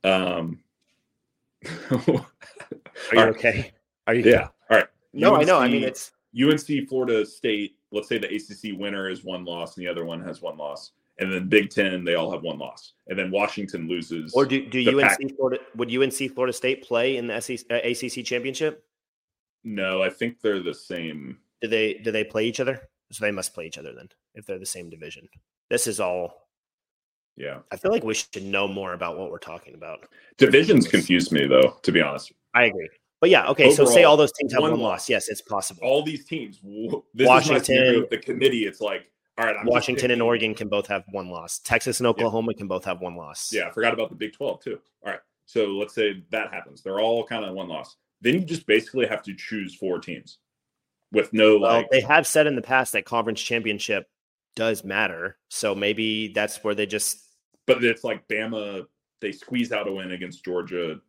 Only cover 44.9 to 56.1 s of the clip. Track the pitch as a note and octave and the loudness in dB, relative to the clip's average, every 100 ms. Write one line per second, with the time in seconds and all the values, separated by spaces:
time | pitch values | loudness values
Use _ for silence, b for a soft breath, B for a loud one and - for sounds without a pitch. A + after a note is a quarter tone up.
44.9 | _ - F#2+ _ _ _ A#2+ G#2 G2 G#2+ | _ -12 -12 _ _ _ -2 0 -2 -6
45.9 | - G#2+ F#2+ E2+ A2 G2+ F#2 C#2 C#2+ F#2+ | -2 -2 -2 -8 -8 -6 -10 -16 -16 -6
46.9 | G2 A2 A#2 C#3+ A#2 G2+ F#2 F2+ D2+ C2+ | -2 0 0 -2 -8 -8 -10 -10 -10 -12
47.9 | - _ _ A#2 E3 F#2+ E3 - G#3+ - | -20 _ _ 0 0 -2 -8 2 2 2
48.9 | C3 A#2 G#2 - F#2+ - G#2+ F#2 - F#2+ | -2 -2 -2 -8 -14 -10 -10 -10 -8 -6
49.9 | F2 E2+ D#2 - - _ _ _ _ _ | -6 -8 -14 -16 -20 _ _ _ _ _
50.9 | _ _ G#2+ G#2 G#2+ G#2+ G#2+ A2+ A#2 A2 | _ _ -2 0 4 6 6 6 2 4
51.9 | C3 A2 D3+ D3+ D#3 D3+ C3 A2+ C3 B2 | 2 4 2 4 2 2 0 0 0 2
52.9 | G#2+ - A#2 A2 G#2+ - A#2 A2 G#2 - | -4 -2 -2 -2 -4 -4 -4 -4 -6 -4
53.9 | G2+ - _ _ _ _ - A2+ G#2+ G2 | -4 -6 _ _ _ _ -4 -2 -2 -4
54.9 | G2 G#2 E2+ F2+ - _ - G#2+ G2 G2+ | -2 -2 -4 -10 -10 _ -6 -4 0 -2
55.9 | G#2 A2 | -2 -2